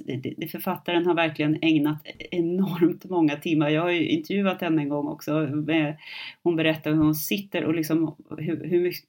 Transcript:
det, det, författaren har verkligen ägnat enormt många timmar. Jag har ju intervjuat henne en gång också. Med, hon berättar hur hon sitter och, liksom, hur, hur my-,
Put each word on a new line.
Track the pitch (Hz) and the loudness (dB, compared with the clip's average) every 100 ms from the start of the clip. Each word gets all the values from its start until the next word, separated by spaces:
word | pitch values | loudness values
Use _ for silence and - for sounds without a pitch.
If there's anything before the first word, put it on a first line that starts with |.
| - | -6
det, | 131 131 - | -6 -6 -6
det, | 160 | -8
författaren | - 190 170 - 175 175 | -6 -6 -4 0 2 4
har | |
verkligen | 165 165 156 151 156 | 2 2 0 0 2
ägnat | 160 156 151 151 - - - | 4 4 2 -2 -10 -16 -4
enormt | 180 170 185 185 165 170 175 180 | -2 0 0 0 2 2 2 -4
många | 180 151 143 | 2 2 2
timmar. | 165 156 147 | 0 2 4
Jag | 151 | 2
har | 175 | 2
ju | 175 - | 0 0
intervjuat | 160 156 190 196 180 | 0 0 0 0 0
henne | 175 160 | 0 0
en | 143 | 0
gång | 147 147 | -2 -4
också. | 156 - 151 | -6 -4 -2
Med, | 147 151 151 160 151 151 - - - - | 0 -2 0 0 0 -4 -14 -16 -16 -4
hon | 175 160 | -2 2
berättar | 160 156 151 | 0 0 0
hur | 156 | 4
hon | 156 151 | 4 2
sitter | - 202 - 175 | -2 -6 -4 -4
och, | 156 | -2
liksom, | 165 156 160 156 - - - | -2 0 0 -2 -6 -14 -8
hur, | 165 151 156 | -6 -6 0
hur | 175 | 0
my-, | 180 175 | 0 -4